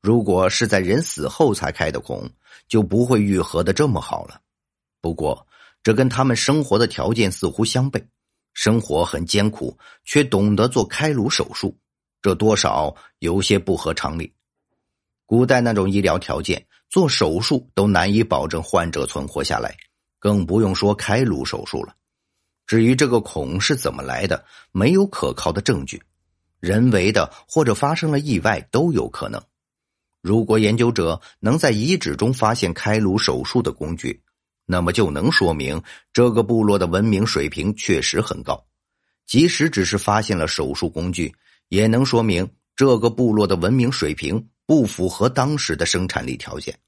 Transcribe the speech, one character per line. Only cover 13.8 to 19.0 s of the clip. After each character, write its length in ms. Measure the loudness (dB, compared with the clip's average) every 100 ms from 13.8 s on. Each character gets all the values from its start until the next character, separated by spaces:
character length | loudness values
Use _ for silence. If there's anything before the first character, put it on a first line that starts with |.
| -2
常 240 | -4 -4 -6
理。 160 | -10 _ _ _ _ _ _ _ _ _
古 200 | _ 2
代 140 | 4 2
那 140 | 2
种 160 | 0 2
医 100 | 2
疗 180 | 2 0
条 240 | -2 -6
件， 240 | -4 -6 _ _ _
做 200 | 0 2
手 320 | 2 0 0
术 280 | 0 -2 -2
都 100 | 0
难 280 | 2 4 4
以 100 | 2
保 240 | 2 0 -2
证 160 | -6
患 260 | -2 -2 0
者 160 | -4